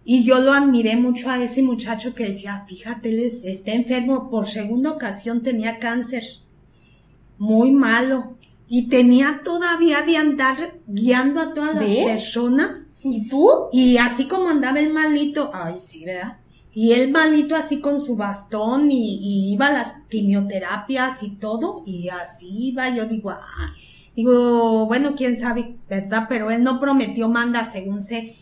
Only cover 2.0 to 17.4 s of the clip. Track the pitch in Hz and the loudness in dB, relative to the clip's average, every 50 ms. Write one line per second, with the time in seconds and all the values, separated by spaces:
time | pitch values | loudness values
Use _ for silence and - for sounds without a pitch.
2 | - 254 247 - 233 196 196 196 196 202 202 196 - - 185 - - 226 233 226 | -8 -10 -8 -6 -6 -6 -6 -8 -10 -12 -12 -12 -12 -16 -20 -16 -12 -12 -12 -8
3 | - 226 220 226 240 240 226 - - 185 190 190 - 220 220 240 240 240 254 247 | -4 -4 -2 0 -2 -2 -4 -6 -10 -10 -10 -8 -6 -4 -2 -2 0 0 -2 -2
4 | 240 262 269 247 - - 233 220 202 - - 220 208 208 233 247 269 311 311 - | 0 0 -2 -2 -2 -4 -4 -4 -4 -4 -6 -8 -6 -2 -2 0 0 -2 -2 -4
5 | 247 208 196 202 - 233 233 233 220 262 240 220 214 226 226 - 240 233 233 247 | -8 -8 -8 -8 -8 -4 -4 -2 -2 -2 -2 -2 -2 -4 -6 -4 -6 -4 -4 -4
6 | 240 - 262 240 220 - - - _ _ _ _ _ _ _ _ _ _ _ _ | -4 -4 -8 -8 -8 -10 -18 -20 _ _ _ _ _ _ _ _ _ _ _ _
7 | _ _ _ _ _ _ _ - 202 220 220 220 240 262 277 277 254 226 226 240 | _ _ _ _ _ _ _ -6 -2 2 4 4 6 6 6 4 4 4 2 2
8 | 254 262 269 254 - - - - _ _ _ _ _ _ 240 247 240 - 277 247 | 2 0 -2 -2 -4 -8 -16 -20 _ _ _ _ _ _ -2 -2 0 4 4 6
9 | 247 247 247 254 277 294 294 - - 349 339 349 349 349 339 330 330 330 294 285 | 8 8 8 6 4 2 0 -4 -6 -4 -4 -2 0 0 2 4 4 4 4 2
10 | 302 311 330 302 302 302 277 294 262 262 269 277 330 330 - - _ 220 196 202 | 2 2 2 2 2 2 2 2 0 0 0 -2 -6 -10 -10 -16 _ -8 -4 0
11 | 226 247 247 254 262 277 285 330 320 - - 294 294 302 311 302 214 202 202 247 | 2 4 4 4 4 2 0 0 -4 -4 -4 -4 -4 -2 -2 0 0 2 2 2
12 | 381 226 220 220 - - - 233 240 247 247 285 349 392 - - - - _ _ | 2 0 -2 -2 -6 -6 -4 -2 0 2 2 2 2 0 -4 -10 -18 -20 _ _
13 | - 269 240 220 214 226 269 277 320 480 622 - - - - 254 254 247 247 233 | -6 -4 -4 -4 -6 -4 2 4 6 6 6 6 2 0 2 4 6 6 6 6
14 | 240 240 240 - 269 - 370 381 370 349 311 285 247 254 269 294 302 311 311 311 | 4 2 0 -2 -4 -2 -2 -2 0 2 2 0 2 0 0 0 0 0 0 0
15 | 311 311 294 285 294 294 294 302 277 - - 185 170 165 180 180 - - - 160 | 2 2 2 0 0 -2 -2 -4 -4 -4 -6 -8 -8 -8 -10 -10 -14 -18 -18 -14
16 | 160 175 185 180 185 226 - - _ _ _ _ _ - _ 220 220 226 233 247 | -12 -10 -10 -8 -10 -12 -14 -16 _ _ _ _ _ -12 _ 0 4 4 4 4
17 | 262 269 285 330 311 311 311 302 | 4 2 2 4 4 4 4 4